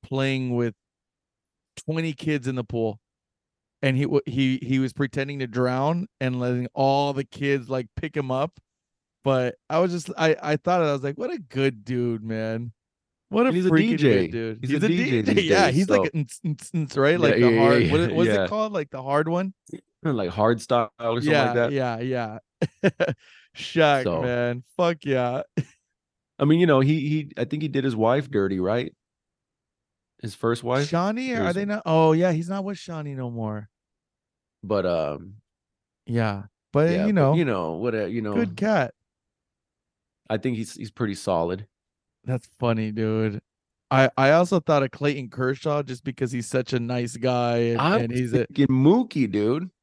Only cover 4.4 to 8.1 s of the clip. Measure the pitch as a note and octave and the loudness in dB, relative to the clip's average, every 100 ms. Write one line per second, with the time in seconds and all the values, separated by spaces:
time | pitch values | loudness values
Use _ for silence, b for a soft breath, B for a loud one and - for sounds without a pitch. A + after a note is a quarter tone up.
4.4 | C3 C3 A#2 C3 C3 - C#3 C3+ C#3 C#3+ | 0 0 -2 -2 -2 -2 -4 -4 -6 -6
5.4 | B2+ B2 B2+ B2+ C#3+ E3+ F#3+ _ C3 B2+ | -6 -2 0 0 0 -2 -4 _ -4 -2
6.4 | B2 B2 B2 - C3+ C#3 C#3+ C#3 C#3 - | -2 -2 -4 0 2 2 0 -2 -8 -4
7.4 | C#3 C#3 A#2+ C3 A#2+ - D#3+ | 0 0 0 -6 -6 -8 -8